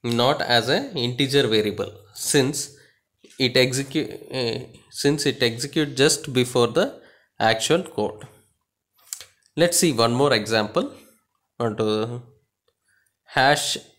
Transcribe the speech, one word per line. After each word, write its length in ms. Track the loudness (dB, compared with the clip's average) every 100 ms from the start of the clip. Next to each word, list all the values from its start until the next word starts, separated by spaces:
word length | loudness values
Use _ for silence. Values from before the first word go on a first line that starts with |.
not 380 | -2 2 2 2
as 300 | 2 2 2
an 260 | -2 -2 -4
integer 500 | -4 -2 0 2 2
variable, 460 | 2 0 -4 -10 -10 -20
since 560 | -10 0 2 2 -2 -10 -16 _ _ _ _ -20 -2
it 200 | 0 2
execute, 520 | 2 0 -4 -4 -6 -10 -10
uh, 320 | -6 -4 -6 -10 -20 _
since 340 | -2 -2 0 -2
it 160 | 0
execute 540 | -2 -2 -4 -2 -2 2
just 360 | 2 2 -2
before 360 | -2 0 2 2
the 320 | 2 -2 -6 -20 _ _ _
actual 420 | 0 0 0 0
code. 460 | 0 -6 -6 -8 -20 _ _ _ _ _ _ _ _ -16 -16 _ _ 0
Let's 200 | 2 4
see 160 | 2
one 200 | 4 2
more 200 | 4 2
example 600 | 2 2 0 0 -2 -4 -10 -20 _ _ _ _ _
onto 640 | -4 -2 -2 -2 -4 -8 -14 _ _ _ _ _ _ _ _ _
hash. 520 | _ 2 2 2 -2 -8 -10